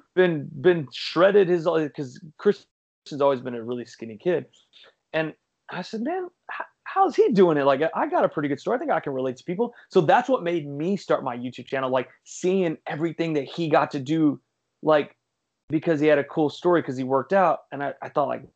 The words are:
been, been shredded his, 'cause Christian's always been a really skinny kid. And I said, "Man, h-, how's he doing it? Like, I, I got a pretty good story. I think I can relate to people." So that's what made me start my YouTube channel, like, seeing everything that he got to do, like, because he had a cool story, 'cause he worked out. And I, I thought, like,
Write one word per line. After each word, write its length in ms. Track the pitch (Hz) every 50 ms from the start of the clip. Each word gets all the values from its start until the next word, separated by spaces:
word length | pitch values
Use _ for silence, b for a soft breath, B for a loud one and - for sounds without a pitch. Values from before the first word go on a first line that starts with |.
| - _ _
been, 340 | 175 185 180 165 147 139 151 151 143
been 260 | 127 185 175 170 143 - -
shredded 540 | - - - - 156 180 196 196 208 190 170
his, 160 | 180 170 156
'cause 540 | 175 160 160 156 143 - - 143 123 - - - 156 _
Christian's 840 | - - 208 196 - _ _ _ _ _ _ _ _ _ - 156 131
always 200 | 143 139 139 123
been 140 | 127 131 120
a 80 | 117 113
really 220 | 120 123 123 113
skinny 320 | - - - 113 113 110
kid. 280 | 104 - 180 175 143 135 - _ _ _ b b b b b b b _ _ -
And 200 | 156 160 156 - _ _ _ _ _ _ -
I 120 | - 170
said, 200 | 185 - - 220
"Man, 260 | 240 294 349 381 359 359 _ _ _ -
h-, 140 | - - - - _ _ _
how's 320 | - - 381 392 339 -
he 140 | - 453 415
doing 260 | 233 185 190 175 156
it? 60 | 147 135
Like, 160 | 139 139 131
I, 80 | 156 160 -
I 120 | - 285
got 160 | 302 359 330 220
a 40 | 180
pretty 200 | - - 147 139
good 100 | 143 -
story. 160 | - 196 226
I 40 | 254
think 120 | 330 277
I 80 | 196 160
can 140 | - 151 135
relate 240 | 131 131 131 123
to 60 | - -
people." 300 | - 180 185 240 226 B B B B
So 120 | - 190
that's 280 | 160 143 185 233 247 -
what 140 | 262 - 175
made 240 | 170 175 170 147
me 300 | 143 139 143 156 185 202
start 260 | 180 - - 156 - -
my 120 | 131 120
YouTube 280 | 123 120 127 123 - 120
channel, 240 | - - 135 135 127
like, 200 | 127 127 123 - _ _ _
seeing 540 | - - - - 185 190 196 185 165 147 - _
everything 460 | - 165 147 165 165 151 - 170 165 156
that 120 | 147 131
he 240 | - - - 170 156
got 220 | 151 156 147 -
to 80 | - 143
do, 400 | 131 131 156 160 156 147 131 - _ _ _ _ _ _ _ _ -
like, 340 | 151 156 151 143 - _ _ _ _ _ _ _ _ _ _ _ _
because 300 | 151 160 - 170 160 143
he 80 | 151
had 120 | 151 151 143
a 40 | 135
cool 260 | - - 170 156 143
story, 340 | - - - 180 175 160 -
'cause 140 | - 131
he 60 | 127 131
worked 300 | 127 135 135 123 - 190
out. 280 | 196 185 165 143 - - _
And 120 | - 135 143
I, 100 | 135 135 -
I 80 | - 127
thought, 180 | - 156 139
like, 160 | 127 120 120 135 135 _